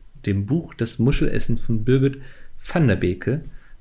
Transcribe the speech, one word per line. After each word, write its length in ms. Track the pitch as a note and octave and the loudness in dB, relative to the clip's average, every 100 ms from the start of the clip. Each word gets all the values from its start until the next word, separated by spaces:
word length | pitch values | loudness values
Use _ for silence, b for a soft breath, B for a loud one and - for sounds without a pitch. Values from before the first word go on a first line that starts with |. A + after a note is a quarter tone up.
| - - - | -20 -8 -2
dem 200 | G2 G2+ | -2 0
Buch 280 | D#3+ E3 | -2 -4
Das 240 | - A#2 - | -6 -6 0
Muschelessen 600 | A2+ - G#2 A2 - A#2 | 2 4 2 2 2 2
von 260 | - A2 | 2 2
Birgit 360 | A2 C3 C3+ - B B B - - | 2 2 2 -2 B B B -12 -4
van 140 | F3+ C3+ | 2 2
der 100 | F#2+ | 4
Beke. 440 | F2+ E2+ - D3 b b b b | 0 -2 -2 -4 b b b b